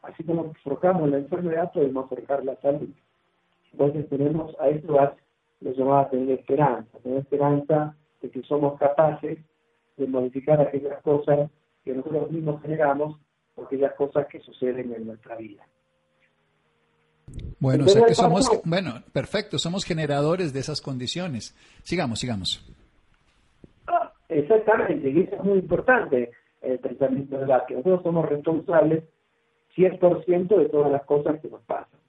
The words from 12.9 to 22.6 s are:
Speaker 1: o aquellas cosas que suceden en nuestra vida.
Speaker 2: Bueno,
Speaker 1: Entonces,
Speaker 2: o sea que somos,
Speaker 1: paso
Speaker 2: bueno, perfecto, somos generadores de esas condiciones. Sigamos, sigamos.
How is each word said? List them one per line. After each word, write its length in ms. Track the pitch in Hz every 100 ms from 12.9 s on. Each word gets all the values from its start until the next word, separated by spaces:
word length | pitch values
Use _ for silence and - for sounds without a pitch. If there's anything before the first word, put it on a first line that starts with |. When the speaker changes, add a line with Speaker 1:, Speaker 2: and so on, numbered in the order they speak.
| 139 151 151 _ _ _ -
Speaker 1:
o 80 |
aquellas 300 | 123 135 139 -
cosas 320 | 143 151 -
que 120 | 107
suceden 540 | - - 127 127 120
en 120 | 113 110
nuestra 300 | 110 - 113
vida. 280 | 107 101 _ _ _ _ _ _ _ _ _ _ _ _ _ _ _ _ - - - -
Speaker 2:
Bueno, 240 | 131 135
Speaker 1:
Entonces, 120 | 143 208
Speaker 2:
o 40 |
sea 80 | 233
que 80 | 233
somos, 340 | 185 165 262
Speaker 1:
paso 120 | 220 165
Speaker 2:
bueno, 380 | 175 170 113 -
perfecto, 460 | 143 127 202 208 147
somos 260 | 165 165 -
generadores 680 | 165 151 143 147 180 175
de 80 | 135
esas 200 | 131 143
condiciones. 720 | - 131 120 170 180 120 - _ _ _
Sigamos, 360 | - 170 143 110
sigamos. 460 | 127 107 87 -